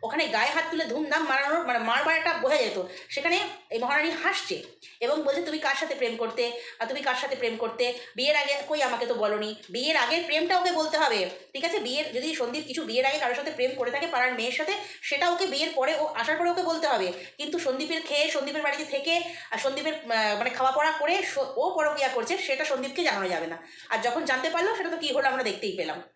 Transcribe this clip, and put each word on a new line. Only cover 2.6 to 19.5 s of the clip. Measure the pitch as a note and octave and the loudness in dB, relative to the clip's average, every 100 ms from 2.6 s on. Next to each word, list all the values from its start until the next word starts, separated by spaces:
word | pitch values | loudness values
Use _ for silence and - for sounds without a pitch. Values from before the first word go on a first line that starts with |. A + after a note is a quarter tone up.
| A3+ F#3 F3+ - - | 2 0 -6 -8 -8
সেখানে | - D4+ F4+ G#4 - - | -2 2 2 0 -8 -6
এই | A#3 | -2
মহারানী | C#4 C#4+ D#4 | 2 2 2
হাসছে | E4 - - - E3+ - - - - | 0 0 0 -4 -6 -8 -18 -20 -4
এবং | A#3+ D4+ | 0 2
বলছে, | C#4 C#4 | 2 0
"তুমি | E4 D#4 | 0 -2
কার | C#4 C#4 | 0 0
সাথে | D#4 A#3+ | -2 0
প্রেম | B3 A3+ | -2 0
করতে? | A3+ - A#3+ A#3+ - - | -4 0 -2 -2 -12 -8
আর | A3+ | -4
তুমি | C4+ | -2
কার | C4+ B3+ | 0 -2
সাথে | C4+ C4+ | -2 -2
প্রেম | A#3+ A3+ | -2 -2
করতে? | A3+ - B3 B3 - - | -4 0 -2 -2 -8 -4
বিয়ের | C4+ D4+ | 2 4
আগে | C#4 C#4 - | 4 0 0
কই | D4+ | 0
আমাকে | C4 A#3 A#3 | 2 0 0
তো | |
বলোনি।" | A3 G#3 G#3+ G#3+ G#3+ - | 0 2 0 -2 -6 -8
বিয়ের | F#3+ C#4 D#4 | -4 2 2
আগের | B3 D#4+ | 4 2
প্রেমটা | D#4+ D4+ F4 F#4 | 2 0 4 4
ওকে | F4+ | 4
বলতে | E4+ D#4 D#4 | 2 2 2
হবে, | D4 A3 F3+ - - | 4 2 0 -4 -12
ঠিক | C4+ E4 | -4 -2
আছে? | F#4+ | -2
বিয়ের, | A#3+ C4+ D4+ | -2 -2 -2
যদি | A#3 D4+ D#4 | -2 -4 -2
সন্দীপ | A#3+ C#4 D4 | -2 -4 -6
কিছু | C4 | -6
বিয়ের | A#3+ A3+ C4 | -2 2 2
আগে | D4+ | 2
কারোর | C4 B3 | 0 -2
সাথে | C#4+ | -4
প্রেম | D4 B3+ C4 | -2 -2 0
করে | B3 | -2
থাকে | C4 E4 | -2 0
পাড়ার | B3+ B3+ | 0 0
মেয়ের | A#3+ A3+ | 0 -2
সাথে, | B3 D#4 G#4 - - | -2 -2 -2 -6 -10
সেটা | - C#4+ F4 | -4 0 2
ওকে | F4 F#4+ | 2 0
বিয়ের | C#4 D#4+ D#4 | 0 -2 0
পরে, | C4 D#4 | 0 2
ও | D4+ | 0
আসার | A3 A#3 D#4 | -2 0 2
পরে | F4 | 2
ওকে | F4 | 2
বলতে | F4 D#4+ D#4+ | 0 2 2
হবে। | A#3+ F#3 F3 - - | 2 0 -4 -10 -10
কিন্তু | D4+ E4+ | -4 -2
সন্দীপের | C#4 C4 D4+ D#4+ | 0 -2 -2 -4
খেয়ে, | D#4+ D4 D#4 | 0 0 2
সন্দীপের | D4 C4+ D4 | 0 -2 -2
বাড়িতে | D4 C#4 D#4 | -2 -2 -2
থেকে | C4+ D#4+ E4+ E4+ - - | -4 2 0 0 -10 -8